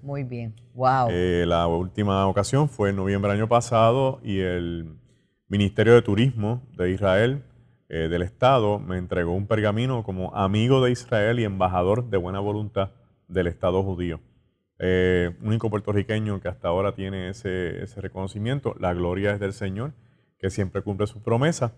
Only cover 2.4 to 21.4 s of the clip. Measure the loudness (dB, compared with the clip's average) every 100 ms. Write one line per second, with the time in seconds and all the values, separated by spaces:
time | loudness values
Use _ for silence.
2.4 | 0 0 0 0 0 0 0 0 0 0
3.4 | 2 2 4 4 4 4 0 -2 -4 -2
4.4 | -2 -2 -4 -6 -10 -16 _ _ _ _
5.4 | -4 0 2 4 6 8 6 2 2 0
6.4 | -2 -4 -8 -4 -2 0 2 4 2 -2
7.4 | -10 -20 _ _ _ -4 -2 -2 -4 0
8.4 | 2 4 2 -2 -4 -8 -4 -2 -2 -2
9.4 | -2 0 0 -2 -2 -4 -6 -6 -6 -2
10.4 | 0 2 4 4 2 0 -2 0 0 0
11.4 | -2 0 0 2 2 0 0 -4 -4 -4
12.4 | -4 -4 -4 -4 -4 -8 _ _ _ -2
13.4 | -2 -2 0 0 -2 -4 -6 -8 -12 _
14.4 | _ _ _ -6 0 2 4 2 0 -4
15.4 | -2 -2 -2 -4 -2 -2 -2 -2 -4 -4
16.4 | -6 -6 -2 0 0 -4 -8 -6 -8 -8
17.4 | -6 -4 -4 -6 -10 -12 -10 -8 -8 -6
18.4 | -4 -2 -4 -2 -2 0 0 0 0 0
19.4 | -4 -4 -6 -6 -8 -12 _ _ _ _
20.4 | -4 -2 -2 -4 -4 -4 -4 -4 0 2